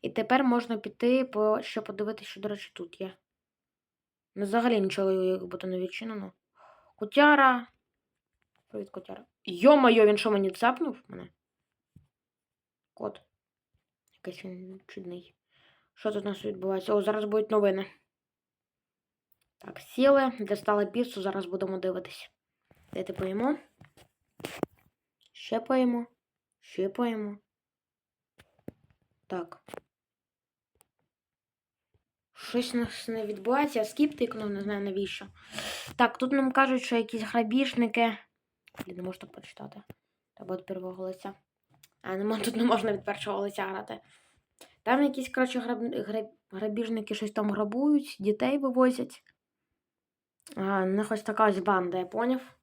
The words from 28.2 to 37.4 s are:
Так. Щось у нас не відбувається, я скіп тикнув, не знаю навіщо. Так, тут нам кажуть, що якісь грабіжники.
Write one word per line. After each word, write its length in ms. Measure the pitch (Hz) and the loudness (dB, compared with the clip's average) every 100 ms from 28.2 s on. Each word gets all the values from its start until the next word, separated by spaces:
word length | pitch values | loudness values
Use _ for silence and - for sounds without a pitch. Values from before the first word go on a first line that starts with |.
| _ _ _ _ - _ _ _ _ _ _ | _ _ _ _ -20 _ _ _ _ _ _
Так. 340 | 185 - - - - _ _ _ _ _ _ _ _ _ _ _ _ _ _ _ _ _ _ _ _ _ _ _ _ _ | -8 -8 -14 -16 -18 _ _ _ _ _ _ _ _ _ _ _ _ _ _ _ _ _ _ _ _ _ _ _ _ _
Щось 420 | - - 240 247 247 | -20 -6 -4 -2 -2
у 20 | |
нас 300 | 233 - - | -4 -6 -8
не 180 | 226 214 | -6 -6
відбувається, 540 | 208 196 262 285 - | -6 0 2 2 0
я 60 | - | -4
скіп 320 | - 294 - | 2 2 2
тикнув, 320 | 233 220 214 | -4 -2 -6
не 120 | 202 | -4
знаю 200 | 202 202 | -4 -4
навіщо. 460 | 202 190 196 - 196 - - - - - - - | -4 -4 -4 -8 -14 -20 -14 -10 -10 -10 -12 2
Так, 220 | 233 - | 2 2
тут 140 | 254 | 0
нам 200 | 277 262 | 2 2
кажуть, 300 | 254 269 254 | 4 4 2
що 140 | 254 233 | 0 -2
якісь 260 | 220 226 | -2 -4
грабіжники. 960 | 214 240 | -2 0